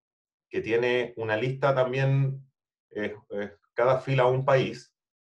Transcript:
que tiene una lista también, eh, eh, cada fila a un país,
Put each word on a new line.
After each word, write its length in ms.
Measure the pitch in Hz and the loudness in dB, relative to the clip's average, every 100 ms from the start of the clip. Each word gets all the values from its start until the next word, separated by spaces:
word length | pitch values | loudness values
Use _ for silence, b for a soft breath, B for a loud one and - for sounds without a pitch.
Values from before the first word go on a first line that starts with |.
| _ _ _ _ _ | _ _ _ _ _
que 120 | 101 | -6
tiene 520 | 107 117 123 123 117 - | 0 0 2 0 -2 -6
una 180 | 110 107 | -4 -2
lista 400 | 135 135 139 131 | -2 0 0 2
también, 760 | 123 131 135 139 135 - - _ _ _ _ | 0 0 2 2 0 -4 -14 _ _ _ _
eh, 240 | 104 104 - - | -8 -8 -8 -10
eh, 260 | 101 104 - _ | -8 -8 -12 _
cada 260 | - 123 131 | 0 2 0
fila 240 | - 131 | 0 2
a 40 | 127 | 2
un 180 | 131 135 | 2 2
país, 500 | 135 98 - - _ _ _ | 2 2 -6 -18 _ _ _